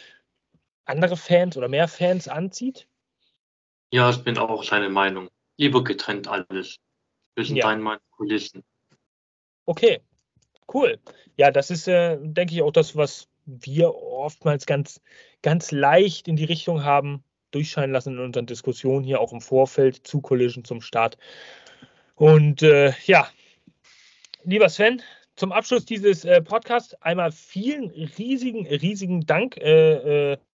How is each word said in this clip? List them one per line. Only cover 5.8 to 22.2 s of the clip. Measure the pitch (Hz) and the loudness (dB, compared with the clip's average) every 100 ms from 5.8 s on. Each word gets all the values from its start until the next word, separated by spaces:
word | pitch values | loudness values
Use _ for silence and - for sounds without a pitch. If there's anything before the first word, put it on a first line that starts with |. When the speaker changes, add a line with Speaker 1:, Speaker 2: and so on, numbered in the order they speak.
Speaker 2:
getrennt | 127 - - 101 101 | 0 -4 -6 -8 -6
alles. | 101 92 95 92 - _ _ _ _ _ | -8 -8 -10 -10 -16 _ _ _ _ _
Zwischen | - 113 143 | -8 -4 -2
Speaker 1:
Ja. | 110 | -2
Speaker 2:
Dynamite | 107 110 107 _ | -2 -6 -10 _
und | _ | _
Kulissen. | - 107 - 95 - _ _ _ _ _ _ _ _ _ - | -6 -6 -6 -16 -20 _ _ _ _ _ _ _ _ _ -8
Speaker 1:
Okay, | 165 226 175 - _ _ _ _ _ - | 2 2 2 -4 _ _ _ _ _ -8
cool. | 262 277 - - - _ - | 0 0 0 -10 -20 _ 2
Ja, | 139 | 4
das | 139 - | 4 0
ist, | 175 180 | -4 0
äh, | 175 170 156 | 2 2 -2
denke | 151 156 180 | -4 -4 -2
ich, | 170 | -2
auch | 151 | 2
das, | 156 156 151 | 2 0 0
was | 147 - - _ - | -4 -4 -20 _ -20
wir | 123 135 143 170 - | -20 -8 0 0 0
oftmals | - 123 143 - 156 147 - | -8 -8 -10 -6 -4 -2 -2
ganz, | 143 147 - _ _ _ _ | -4 -4 -12 _ _ _ _
ganz | 147 165 - | -2 0 -2
leicht | 143 139 165 196 160 - | 0 4 4 4 -2 -4
in | 156 | -2
die | |
Richtung | 156 165 - 160 | -2 -4 -4 -4
haben | 143 143 143 143 - _ _ | 0 0 0 -8 -14 _ _
durchscheinen | 143 156 - 139 | -6 -6 -4 -4
lassen | 131 135 127 | -4 -6 -8
in | |
unseren | 127 120 120 | -8 -8 -8
Diskussionen | 120 - 123 131 135 131 | -8 -8 -4 -2 -2 -2
hier | 131 | -2
auch | 113 | -4
im | 120 | -6
Vorfeld | - 131 135 - 135 127 - | -2 2 2 2 0 0 -6
zu | 147 | -8
Collision | - 131 123 123 117 | -2 0 0 -4 -12
zum | 117 | -14
Start. | 110 117 113 - - - - - - _ - _ _ | -8 -4 -4 -4 -18 -20 -20 -20 -20 _ -20 _ _
Und, | _ | _